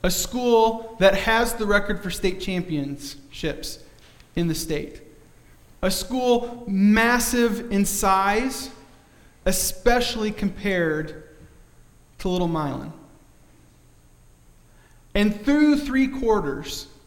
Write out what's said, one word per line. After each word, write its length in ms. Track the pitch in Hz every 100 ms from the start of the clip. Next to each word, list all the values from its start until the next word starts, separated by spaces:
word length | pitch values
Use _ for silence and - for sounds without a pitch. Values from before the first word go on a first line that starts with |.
a 80 | 185
school 840 | - - 247 247 226 226 220 - -
that 160 | 190
has 400 | 196 - 226 233
the 140 | - 208
record 340 | 202 208 196
for 80 | 185
state 300 | - 190 180
championships 1400 | - 185 165 151 139 135 - - - - 160 - - - - - - - - -
in 120 | 170
the 80 | 156
state. 460 | - 147 - - - - - - - - - -
A 80 | 190
school 720 | 190 - 254 247 240 240 - -
massive 1040 | 190 202 214 233 240 240 247 233 202 -
in 140 | 196 196
size, 840 | - 202 190 196 208 262 - - - - - _ - - _ -
especially 840 | 185 - - 247 247 240 233 214
compared 920 | 208 202 - 202 185 165 151 156 - - - - - - - - _ _ -
to 100 | 190
Little 180 | 180 175
Milan. 460 | 160 147 131 147 - - - _ _ _ - _ _ _ _ _ _ - _ - - _ - _ - -
And 260 | 202 208 208
through 340 | - 294 302 294
three 300 | - 262 262
quarters 800 | 269 233 214 151 139 156 - - -